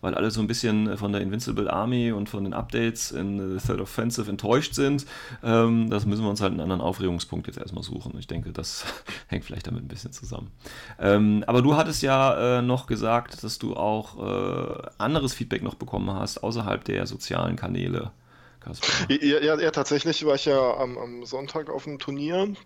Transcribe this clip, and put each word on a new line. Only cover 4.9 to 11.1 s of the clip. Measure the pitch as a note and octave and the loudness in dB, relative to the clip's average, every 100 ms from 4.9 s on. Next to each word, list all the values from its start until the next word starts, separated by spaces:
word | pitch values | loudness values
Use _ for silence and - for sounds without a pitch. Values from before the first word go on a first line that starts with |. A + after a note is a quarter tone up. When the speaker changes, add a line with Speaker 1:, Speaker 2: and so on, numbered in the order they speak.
| C#3+ C#3 - - B2 | 2 -2 -14 -14 -6
Speaker 1:
Ähm, | A#2 A2+ A#2 A2+ A2+ | 4 6 6 4 4
das | G#2 G#2 | 2 2
müssen | G#2 | 2
wir | A2 | 0
uns | G2+ | 2
halt | G2 | 0
einen | E2+ | 0
anderen | D#2+ F#2 | 0 0
Aufregungspunkt | E2 F#2+ F#2+ F2 - - - | 0 0 0 0 -4 -6 -6
jetzt | - | -10
erstmal | - - | -10 -8
suchen. | - - - - | -8 -8 -8 -12
Ich | - | -8
denke, | E2 - | -6 -6
das | - E2 - - - - | -8 -8 -8 -8 -10 -12
<laughs> | - - | -12 -6
hängt | - | -6
vielleicht | - - - | -6 -10 -6
damit | E2+ | -8
ein | C2 | -8
bisschen | - - | -12 -12
zusammen. | - - A#2 - - - - - - | -12 -12 -10 -12 -16 -18 -16 -16 0
Ähm, | G2 | 4